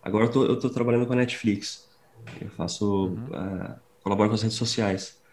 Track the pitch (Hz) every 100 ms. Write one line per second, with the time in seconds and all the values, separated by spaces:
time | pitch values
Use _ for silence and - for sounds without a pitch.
0 | - 107 117 127 135 123 127 127 120 120
1 | 123 123 123 - 113 104 - - - _
2 | _ - - - 104 - 85 - 104 98
3 | 95 92 127 - 95 92 92 - _ _
4 | 98 101 104 110 110 - 113 - 104 95
5 | - - _